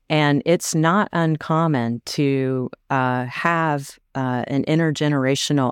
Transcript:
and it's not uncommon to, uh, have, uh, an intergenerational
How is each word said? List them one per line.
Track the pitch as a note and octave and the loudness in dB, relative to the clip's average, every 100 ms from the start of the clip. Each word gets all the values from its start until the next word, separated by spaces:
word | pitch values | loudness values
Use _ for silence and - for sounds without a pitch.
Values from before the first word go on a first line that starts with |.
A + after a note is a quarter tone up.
| - | -2
and | D#3 D3 C#3+ E3 | 2 2 2 2
it's | F3 - D#3+ | 0 0 0
not | D#3+ G3 - | 2 2 0
uncommon | E3+ E3 D#3 - D#3+ E3 C3+ A#2 A#2 - | 0 0 0 -2 0 2 0 0 -4 -6
to, | - C#3 C3+ C3 C3 B2+ - - | -2 0 0 0 -2 -4 -8 -4
uh, | C3+ B2+ B2+ B2+ | 0 0 0 -4
have, | - E3+ E3 D#3+ C#3+ C#3 - _ | -2 0 0 0 -2 -6 -18 _
uh, | C3+ B2+ B2 - | -4 -2 -2 -2
an | C#3 - | -2 0
intergenerational | D#3+ D#3+ C#3+ D3+ C#3+ C3 C#3 - C#3+ B2+ | 2 2 0 0 0 0 0 0 0 0